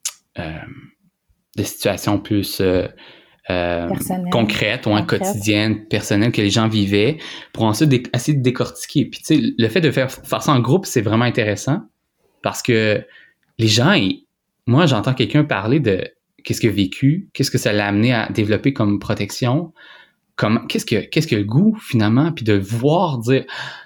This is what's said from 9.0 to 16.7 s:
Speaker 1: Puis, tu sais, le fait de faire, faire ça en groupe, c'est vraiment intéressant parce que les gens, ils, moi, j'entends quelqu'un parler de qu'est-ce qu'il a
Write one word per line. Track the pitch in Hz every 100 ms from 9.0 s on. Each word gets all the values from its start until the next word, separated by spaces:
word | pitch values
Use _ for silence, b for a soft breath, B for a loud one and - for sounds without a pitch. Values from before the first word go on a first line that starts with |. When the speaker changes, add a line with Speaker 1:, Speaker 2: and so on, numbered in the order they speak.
| 120
Speaker 1:
Puis, | -
tu | - 151
sais, | 113 -
le | 113
fait | 190
de | 156
faire, | 135 127
faire | - - -
ça | -
en | 131
groupe, | 120 185 -
c'est | 127
vraiment | 104 110 120
intéressant | 120 107 101 - 147 - _ _ _ _ _
parce | 101 -
que | - 110 107 104 - b b b _ -
les | 110
gens, | 107 147
ils, | 214 95 - _ _ _ _ -
moi, | 127 170
j'entends | 110 113
quelqu'un | 131 104 147
parler | 151 104 110 156
de | 117 95 - _ _ _
qu'est-ce | - 113
qu'il |
a | 113